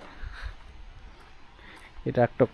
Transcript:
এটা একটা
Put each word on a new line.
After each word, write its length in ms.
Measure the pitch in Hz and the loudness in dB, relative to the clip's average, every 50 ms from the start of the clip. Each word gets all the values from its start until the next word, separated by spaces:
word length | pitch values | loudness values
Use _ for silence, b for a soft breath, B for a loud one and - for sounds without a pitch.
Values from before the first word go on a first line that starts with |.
| B B B B B B B B B B B B - - - - - - - - - - - - - - - - - - - b b b b b b b b - - | B B B B B B B B B B B B -16 -18 -16 -16 -16 -16 -16 -16 -18 -18 -18 -20 -20 -20 -18 -18 -18 -20 -20 b b b b b b b b -6 -4
এটা 180 | 120 131 127 | 0 4 6
একটা 240 | 120 - - - 123 - | 4 6 6 4 4 6